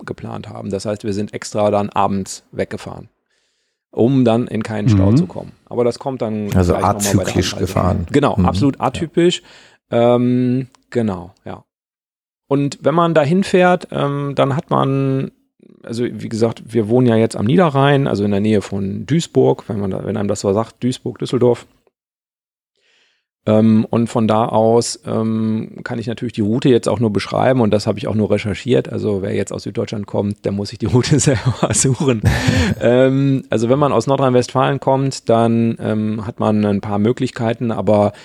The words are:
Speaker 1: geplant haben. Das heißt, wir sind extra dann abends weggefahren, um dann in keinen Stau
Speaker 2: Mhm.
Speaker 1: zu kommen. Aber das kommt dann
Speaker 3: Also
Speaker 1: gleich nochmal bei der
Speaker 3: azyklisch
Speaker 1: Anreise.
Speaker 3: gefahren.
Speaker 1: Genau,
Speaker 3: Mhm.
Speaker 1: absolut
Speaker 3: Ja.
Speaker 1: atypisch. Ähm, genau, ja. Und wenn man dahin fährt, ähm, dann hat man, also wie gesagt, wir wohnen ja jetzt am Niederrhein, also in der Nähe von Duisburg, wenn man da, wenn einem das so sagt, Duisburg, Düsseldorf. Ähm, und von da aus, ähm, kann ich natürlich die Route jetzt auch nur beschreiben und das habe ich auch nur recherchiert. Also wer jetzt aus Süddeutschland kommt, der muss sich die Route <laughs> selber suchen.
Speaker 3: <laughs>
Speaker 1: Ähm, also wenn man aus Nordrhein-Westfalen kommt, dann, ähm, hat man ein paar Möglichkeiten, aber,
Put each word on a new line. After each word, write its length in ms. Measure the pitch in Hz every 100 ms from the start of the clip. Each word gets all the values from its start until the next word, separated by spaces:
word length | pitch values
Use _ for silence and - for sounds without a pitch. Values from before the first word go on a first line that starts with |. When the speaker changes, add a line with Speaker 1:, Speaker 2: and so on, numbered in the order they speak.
| -
Speaker 1:
geplant 420 | - 113 107 107
haben. 220 | 113 110
Das 160 | 95 110
heißt, 180 | 104
wir 100 | 110
sind 200 | 98 104
extra 360 | - - 110 104
dann 180 | 101 101
abends 540 | - 98 98 95 - _
weggefahren, 560 | - 98 104 98 87 101 _ _ _ _ _ _ _ _
um 320 | - 117 135
dann 240 | 117 113 123
in 160 | 107
keinen 240 | 110 107 104
Stau 240 | 101 98
Speaker 2:
Mhm. 60 | 131
Speaker 1:
zu 80 | 180
kommen. 260 | - 90 - -
Aber 180 | 110
das 160 | 120 -
kommt 220 | 139 131
dann 280 | 110 107 104 98
Speaker 3:
Also 180 | 87
Speaker 1:
gleich 80 | -
nochmal 100 | 98
bei 60 | 104
der 120 | 101 101
Speaker 3:
azyklisch 340 | 92 98 90
Speaker 1:
Anreise. 200 | 98 92
Speaker 3:
gefahren. 340 | 101 92 92 87
Speaker 1:
Genau, 240 | 143 139 95
Speaker 3:
Mhm. 80 | 92
Speaker 1:
absolut 320 | 92 139 -
Speaker 3:
Ja. 60 | 127
Speaker 1:
atypisch. 560 | - 165 - 175 - - - - _ -
Ähm, 760 | 117 120 123 123 123 123 127 127 _ -
genau, 400 | 120 110 87 87 _ -
ja. 180 | 92 _ _ _ _ _ _ _ _ -
Und 320 | 143 143 -
wenn 120 | 135 165
man 180 | 170
dahin 300 | 160 143 185
fährt, 440 | 196 185 180 180 -
ähm, 420 | 139 143 143 143 139
dann 200 | 135 135
hat 140 | -
man, 600 | 135 135 135 135 135 - _ _ _ _ _
also 200 | - 113
wie 260 | 117 107 110
gesagt, 320 | 110 113 - -
wir 160 | 117 104
wohnen 180 | 123 123
ja 80 | 110
jetzt 200 | 113 -
am 80 | 104
Niederrhein, 600 | 170 170 135 139 139 139
also 160 | 104
in 80 | 104
der 80 | 101
Nähe 200 | 107 104
von 440 | - 98 98 104 107
Duisburg, 640 | 160 - 131 131 135 -
wenn 100 | 104
man 120 | 190
da, 120 | 98
wenn 140 | 95 107
einem 100 | 101
das 140 | 104
so 100 | 104
sagt, 320 | 101 113 -
Duisburg, 360 | 123 - 127 -
Düsseldorf. 480 | 139 127 123 120 - _ _ _ _ _ _ _ _ _ _ _ _ _ _ _ _ _ -
Ähm, 420 | 107 113 110 -
und 180 | 113 113
von 200 | 120 110
da 180 | 110 120
aus, 540 | 110 113 117 - - -
ähm, 720 | 110 110 110 110 110 120 - -
kann 120 | 120
ich 100 | 113
natürlich 260 | 107 120
die 80 | -
Route 260 | 101 117 123
jetzt 220 | 117 -
auch 100 | 101
nur 120 | 113
beschreiben 480 | 98 - 107 110 131
und 100 | 107
das 160 | 104 113
habe 100 | 101
ich 100 | -
auch 60 |
nur 160 | 107 98
recherchiert. 600 | 104 107 92 123 131 -
Also 300 | 110 104 98
wer 120 | 101
jetzt 200 | 104 98
aus 100 | 92
Süddeutschland 440 | - 113 107 107 101
kommt, 360 | 110 101 104
der 80 | 110
muss 180 | 101 101
sich 80 | -
die 100 | 104
Route 320 | 123 - 143
<laughs> 0 |
selber 540 | 156 120 127 101 160
suchen. 480 | 117 135 123 139 113 110
Speaker 3:
<laughs> 560 | - - 110 - -
Speaker 1:
Ähm, 640 | 117 123 131 135 139 135 -
also 200 | 110 117
wenn 100 | 139
man 120 | 143
aus 140 | 110 139
Nordrhein-Westfalen 720 | 135 135 123 120 131 139 135
kommt, 500 | - 135 135 - -
dann, 480 | 113 117 117 117 -
ähm, 440 | 110 107 107 110 117
hat 120 | -
man 240 | 107 107 104
ein 160 | 101
paar 180 | 107 101
Möglichkeiten, 720 | 107 127 131 - 113 113 120
aber, 400 | 110 98 104 101 -